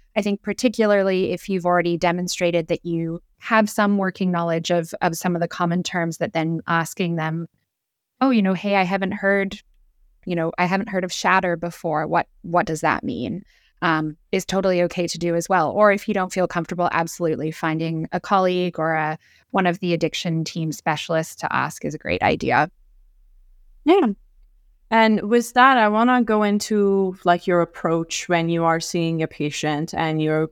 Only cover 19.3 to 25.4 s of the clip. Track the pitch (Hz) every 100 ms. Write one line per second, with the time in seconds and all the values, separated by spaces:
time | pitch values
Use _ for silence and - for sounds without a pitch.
19.3 | _ _ 196 185 175 180 165 170 - 175
20.3 | 160 160 175 160 147 - 151 - 160 160
21.3 | - - 131 139 - 147 147 - - -
22.3 | - - 123 156 - _ _ _ _ _
23.3 | _ _ - - - 294 392 247 196 _
24.3 | _ _ _ _ _ - 226 220 214 208
25.3 | 240